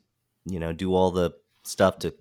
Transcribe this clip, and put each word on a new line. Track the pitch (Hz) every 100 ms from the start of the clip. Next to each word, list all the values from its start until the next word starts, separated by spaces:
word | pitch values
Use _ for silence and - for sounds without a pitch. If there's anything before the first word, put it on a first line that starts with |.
| _ _ _ _
you | 82 90
know, | 82
do | 82 92
all | 92 92
the | 90 85 - _ _
stuff | - - 95 -
to | 82 -